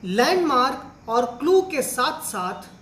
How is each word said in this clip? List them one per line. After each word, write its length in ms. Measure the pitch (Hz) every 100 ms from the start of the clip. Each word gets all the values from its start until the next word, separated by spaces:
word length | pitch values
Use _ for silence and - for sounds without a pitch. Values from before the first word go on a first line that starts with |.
Landmark 1040 | 185 190 262 370 339 254 262 269 - - -
और 180 | 233 247 240
clue 200 | 294 381
के 200 | 370 302
साथ-साथ 840 | - - 285 - - 208 180 190 - -